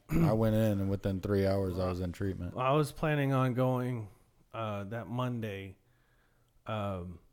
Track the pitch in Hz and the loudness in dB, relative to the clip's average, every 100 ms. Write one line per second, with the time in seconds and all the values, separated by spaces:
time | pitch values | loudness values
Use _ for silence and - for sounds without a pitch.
0 | - 160 160 110 113 110 110 98 98 98 | -2 4 4 4 4 4 4 2 0 0
1 | 101 95 98 101 95 98 95 90 92 90 | -2 -2 0 4 4 2 0 0 -2 -2
2 | 90 85 101 90 87 - 131 151 139 - | -4 -2 -4 -2 -6 -2 2 2 2 -2
3 | 160 147 139 135 131 120 127 127 123 120 | -2 0 2 2 2 2 2 2 -2 -4
4 | 101 - _ _ _ 113 110 101 98 117 | -8 -14 _ _ _ -8 -4 -4 -6 -8
5 | 92 123 127 120 110 98 98 - _ _ | -6 -4 -2 -2 -4 -6 -10 -14 _ _
6 | _ _ _ _ _ _ - 110 101 95 | _ _ _ _ _ _ -6 -4 -2 -4
7 | 90 82 - | -8 -12 -18